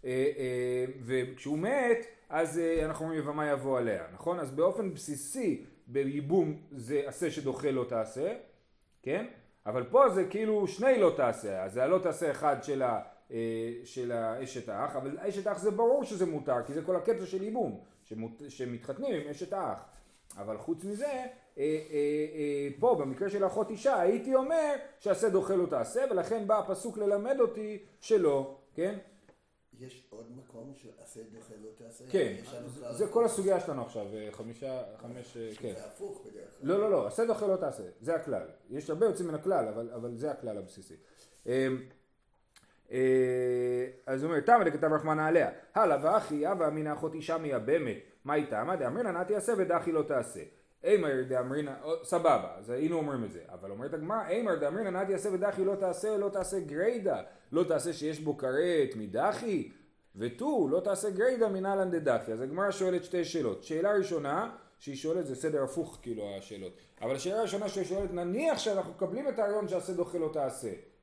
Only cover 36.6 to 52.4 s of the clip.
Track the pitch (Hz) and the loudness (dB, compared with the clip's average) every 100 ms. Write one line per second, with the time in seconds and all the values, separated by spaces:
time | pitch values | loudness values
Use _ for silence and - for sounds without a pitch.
36.6 | 135 196 214 180 104 - 233 220 208 185 | 0 2 4 4 2 0 2 2 2 2
37.6 | 156 120 90 - 123 165 147 107 78 - | 0 -4 -12 -8 -2 -2 0 -4 -4 -14
38.6 | - 131 147 160 220 185 175 151 185 175 | -10 -8 -4 2 2 2 -4 -2 2 2
39.6 | 110 107 117 120 120 117 147 - 120 104 | 2 -4 -6 -8 -8 -6 -6 -6 -6 -8
40.6 | 92 - 95 80 _ - - - - 127 | -10 -16 -20 -20 _ -20 -20 -14 -2 0
41.6 | 131 131 131 - _ _ _ _ _ - | 2 -2 -8 -20 _ _ _ _ _ -20
42.6 | _ _ _ 127 131 131 127 127 127 123 | _ _ _ 0 4 6 4 4 2 2
43.6 | 123 123 127 - - 135 156 160 151 240 | 2 0 -2 -8 -4 -2 2 2 8 8
44.6 | 175 151 160 156 156 156 156 165 131 - | 8 4 4 4 2 2 4 4 4 -2
45.6 | - 208 196 143 151 214 214 147 156 190 | -4 4 4 4 4 2 2 -2 0 2
46.6 | 156 151 151 147 156 156 151 165 156 123 | 0 0 -4 -4 -4 -6 -4 -2 0 -2
47.6 | 110 160 135 98 - _ 139 147 147 107 | 2 2 2 -6 -10 _ -2 0 0 -2
48.6 | 127 185 123 175 233 170 180 208 185 214 | 0 0 0 0 -2 -2 0 0 0 0
49.6 | 175 170 170 160 151 135 113 92 76 - | 2 2 2 0 2 0 -2 -8 -14 -18
50.6 | _ _ 170 208 160 131 127 131 127 143 | _ _ 4 4 4 0 2 0 0 -2
51.6 | 147 131 151 165 - 175 165 123 | -4 -8 -4 -4 0 4 6 6